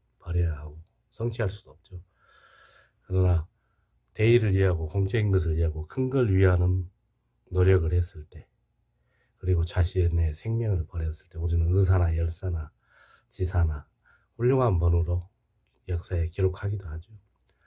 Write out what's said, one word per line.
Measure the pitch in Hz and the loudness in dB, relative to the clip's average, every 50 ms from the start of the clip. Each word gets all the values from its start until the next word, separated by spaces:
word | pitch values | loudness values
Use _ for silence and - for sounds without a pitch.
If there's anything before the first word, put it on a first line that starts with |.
| _ _ _ _ | _ _ _ _
버려야 | - 85 82 87 87 82 76 73 | -8 -4 0 0 0 0 -2 -6
하고 | 76 76 73 80 - _ _ _ _ _ | -10 -14 -16 -18 -20 _ _ _ _ _
성취할 | _ - 113 120 110 - 113 95 | _ -8 -6 -6 -4 -4 -4 -4
수도 | 98 - - - | -4 -8 -16 -20
없죠. | - _ _ - 92 87 - _ _ _ _ _ _ _ _ _ _ _ _ _ _ _ _ _ _ _ _ | -20 _ _ -16 -16 -16 -16 _ _ _ _ _ _ _ _ _ _ _ _ _ _ _ _ _ _ _ _
그러나 | - 92 92 92 90 87 82 80 - _ _ _ _ _ _ _ _ _ _ _ _ _ | -4 0 2 4 4 2 2 0 -4 _ _ _ _ _ _ _ _ _ _ _ _ _
대의를 | - 110 113 117 120 107 104 95 | 0 2 4 4 4 4 2 2
위하고 | 98 95 95 85 80 80 85 | 2 2 2 2 0 -4 -4
공적인 | - 101 98 92 - 113 107 104 | -2 -2 -2 0 0 -2 0 2
것을 | 95 92 80 82 80 | 2 2 2 0 0
위하고 | 80 82 80 76 78 78 | 0 0 0 0 -4 -8
큰 | - - 131 131 131 | -8 -4 -4 -4 0
걸 | 131 139 123 107 95 | 0 0 2 2 4
위하는 | 95 95 92 92 87 87 90 90 92 90 - _ _ _ _ _ _ _ _ _ _ _ - | 4 6 6 4 4 2 2 0 -2 -4 -8 _ _ _ _ _ _ _ _ _ _ _ -6
노력을 | 92 92 90 92 95 90 82 80 85 | 0 2 4 4 4 4 2 0 0
했을 | 87 85 - - 80 76 | -2 -2 -2 -6 -20 -20
때, | _ - 78 - _ _ _ _ _ _ _ _ _ _ _ _ _ _ _ _ _ _ _ | _ -20 -20 -20 _ _ _ _ _ _ _ _ _ _ _ _ _ _ _ _ _ _ _
그리고 | - 92 92 82 85 | -2 0 0 0 0
자신의 | 82 - 92 85 85 - 95 87 85 80 82 82 78 76 | -2 0 0 0 0 2 0 0 2 2 2 0 0 -2
생명을 | - - 113 113 113 117 110 98 82 76 | -4 -6 -4 -4 -2 -2 -2 -2 -2 -4
버렸을 | - - 82 78 80 76 - _ _ | -6 -6 -6 -6 -6 -6 -8 _ _
때 | - 82 | -10 -6
우리는 | 82 82 82 85 82 85 | -4 -2 0 0 2 2
의사나 | 90 95 98 85 95 92 90 82 80 | 2 2 2 4 2 2 2 2 0
열사나 | 82 82 82 82 - - 92 85 80 78 - _ _ _ _ _ _ _ _ _ _ _ _ | 0 -2 -4 -4 -6 -6 -6 -4 -4 -6 -10 _ _ _ _ _ _ _ _ _ _ _ _
지사나 | _ - - 85 - 90 85 80 76 76 - _ _ _ _ _ _ _ _ _ _ | _ -6 -6 -2 0 0 0 0 0 -4 -10 _ _ _ _ _ _ _ _ _ _
훌륭한 | - 117 123 135 131 127 117 95 82 | -4 -2 0 2 2 2 2 2 2
번호로 | 82 85 85 85 82 80 87 90 87 - _ _ _ _ _ _ _ _ _ _ _ - | 2 2 2 2 0 0 -2 -4 -4 -8 _ _ _ _ _ _ _ _ _ _ _ -6
역사에 | 90 85 - - 95 82 82 82 | -6 -6 -6 -6 -4 -4 -4 -4
기록하기도 | - - 95 92 90 - - 101 101 98 95 80 | -2 -2 -2 -2 -2 -2 -6 -6 -6 -6 -8 -10
하죠. | 78 80 82 _ 107 - _ _ _ _ _ _ _ _ _ | -12 -12 -12 _ -20 -20 _ _ _ _ _ _ _ _ _